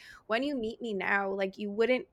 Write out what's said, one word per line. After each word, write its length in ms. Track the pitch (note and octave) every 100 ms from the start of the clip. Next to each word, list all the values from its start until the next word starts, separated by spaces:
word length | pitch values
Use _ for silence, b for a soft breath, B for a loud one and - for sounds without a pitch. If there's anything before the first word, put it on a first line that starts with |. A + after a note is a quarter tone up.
| B B -
when 160 | A3+
you 120 | C#4+ C#4
meet 260 | A3 A#3
me 120 | A#3
now, 380 | G3 F3+ G3+ G3
like, 260 | G3 G3 G3
you 140 | G#3
wouldn't, 360 | G3+ A3+ B3+ -